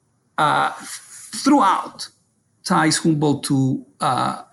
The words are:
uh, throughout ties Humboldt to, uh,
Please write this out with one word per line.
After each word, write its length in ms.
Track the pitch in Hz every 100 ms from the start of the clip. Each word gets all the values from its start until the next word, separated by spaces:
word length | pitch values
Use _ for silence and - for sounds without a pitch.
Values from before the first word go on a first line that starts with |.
| _ _ _ -
uh, 340 | 151 139 143
throughout 1400 | - - - - - - 220 - 285 196 170 - - - _ _ _ _ _
ties 340 | - 175 156 156
Humboldt 460 | 170 151 151 143
to, 400 | - 139 131 - - -
uh, 420 | 151 127 131 127 -